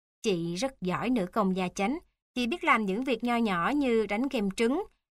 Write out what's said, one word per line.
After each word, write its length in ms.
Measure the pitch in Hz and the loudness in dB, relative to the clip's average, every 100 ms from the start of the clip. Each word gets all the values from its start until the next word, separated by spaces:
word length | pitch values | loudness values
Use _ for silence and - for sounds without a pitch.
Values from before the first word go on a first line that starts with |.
| _ _ | _ _
"Chị 320 | 226 170 170 | -2 0 -2
rất 260 | 175 262 - | -4 -4 -4
giỏi 300 | 180 160 226 | -4 -2 0
nữ 160 | 247 180 | 0 0
công 300 | 233 190 185 | 0 0 0
gia 120 | 180 | -2
chánh. 300 | 190 196 330 _ _ _ | -2 -2 -2 _ _ _
Chị 120 | 254 240 | -4 -2
biết 180 | 339 | 0
làm 220 | 320 233 202 | 2 2 2
những 180 | 202 | -2
việc 200 | 269 226 | 0 -2
nho 120 | 240 233 | 0 2
nhỏ 360 | 220 175 180 294 | 2 2 2 2
như 300 | 262 226 202 | 2 2 0
đánh 220 | 208 269 | -2 -2
kem 220 | 240 202 | -2 -2
trứng, 340 | 208 226 311 440 _ _ | 0 0 0 -4 _ _